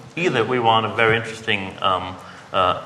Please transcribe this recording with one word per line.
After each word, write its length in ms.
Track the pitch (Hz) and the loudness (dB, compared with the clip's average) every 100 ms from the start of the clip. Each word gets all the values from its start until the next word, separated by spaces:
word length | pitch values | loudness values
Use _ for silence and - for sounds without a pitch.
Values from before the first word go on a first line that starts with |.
| - - | -14 -4
Either 260 | 175 127 | 0 0
we 160 | 110 127 | 2 2
want 280 | 113 110 107 | 4 4 2
a 80 | |
very 240 | 117 113 113 | 2 2 2
interesting, 560 | 113 - - 101 95 87 | 0 -10 -4 -4 -4 -4
um, 340 | 98 92 92 92 - - - | 0 0 -2 -10 -16 -20 -6
uh, 320 | 98 90 87 | 0 2 0